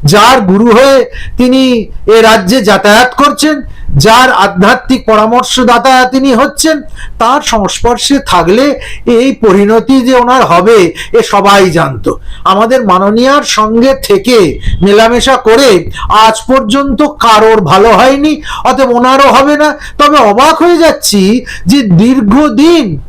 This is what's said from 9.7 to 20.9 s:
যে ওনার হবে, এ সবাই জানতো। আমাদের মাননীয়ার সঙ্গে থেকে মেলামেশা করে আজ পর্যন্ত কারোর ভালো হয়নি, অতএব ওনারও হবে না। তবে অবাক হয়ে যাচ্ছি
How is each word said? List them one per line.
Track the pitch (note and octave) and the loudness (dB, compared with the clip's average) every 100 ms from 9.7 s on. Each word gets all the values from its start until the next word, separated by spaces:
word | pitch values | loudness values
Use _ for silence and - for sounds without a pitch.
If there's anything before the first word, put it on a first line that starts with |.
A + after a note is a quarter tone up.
| A3+ A3+ C4+ | 0 2 0
যে | B3 | 2
ওনার | C4 B3 C4 | 0 2 0
হবে, | G#3+ E3+ F#3+ A3+ E3+ - - | 2 0 2 2 2 -4 -2
এ | A#3 | -2
সবাই | - G3+ G3 G3+ F#3+ | 0 0 2 2 2
জানতো। | D#3+ C#3+ B2+ - - - - | 0 -4 -6 -8 -8 -10 -6
আমাদের | E3+ F#3+ A3 C4 A3 | -2 -2 0 0 0
মাননীয়ার | F#3 G3 A3 B3+ C#4+ | 0 0 0 0 0
সঙ্গে | A#3 - G#3+ A3+ C4 | -2 -4 -2 0 0
থেকে | C4+ - G3 A#3 A#3+ E3 - - - | -2 -2 -2 2 2 0 -2 -4 -2
মেলামেশা | F3+ G3+ A3+ A#3+ B3+ B3+ | 2 2 2 0 0 0
করে | A3 A3+ C4+ F#3 - - - | 2 2 4 0 -2 -10 -2
আজ | G#3+ A3 A3 - | 2 2 0 -2
পর্যন্ত | C4+ G#3+ C4 C#4 G#3 | -2 0 -4 -2 -2
কারোর | G3 - A3+ G#3+ A3 A3 | -2 0 0 2 2 2
ভালো | E3 F#3+ A3+ | 2 2 2
হয়নি, | G3 B3+ C#4 D4+ D4 - - | 2 2 2 -2 -4 -8 -6
অতএব | A#3 C4 B3+ | -4 0 0
ওনারও | A#3+ B3+ C4+ C#4 | 0 0 2 2
হবে | A3+ C#4 D4 | 2 0 0
না। | D4+ D4 - - | -2 -4 -14 -2
তবে | C#4+ D4 | 0 2
অবাক | A3 G3+ D4 D#4+ | 2 2 0 2
হয়ে | E4+ E4+ | 2 2
যাচ্ছি | E4 | 2